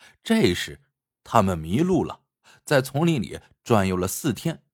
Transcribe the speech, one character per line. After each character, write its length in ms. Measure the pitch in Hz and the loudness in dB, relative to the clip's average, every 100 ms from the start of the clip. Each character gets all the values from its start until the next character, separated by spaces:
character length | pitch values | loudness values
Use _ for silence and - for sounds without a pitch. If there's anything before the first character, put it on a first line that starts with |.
| - _ | -20 _
这 320 | - 226 123 | -2 2 2
时 260 | 87 - 71 _ _ _ _ | 0 -6 -14 _ _ _ _
他 200 | - 120 | 0 2
们 140 | 95 85 | 2 0
迷 240 | 80 107 | -2 0
路 220 | 180 170 | 2 0
了， 220 | 87 - _ _ _ _ | -2 -8 _ _ _ _
在 160 | - 143 | 0 0
丛 260 | 135 139 170 | 0 0 0
林 140 | 151 | 0
里 200 | 92 78 _ _ | -4 -10 _ _
转 240 | - 113 95 | 0 2 2
悠 80 | |
了 140 | 92 92 | 0 -2
四 240 | - 131 | -4 -4
天， 320 | - 165 151 _ | -4 -6 -8 _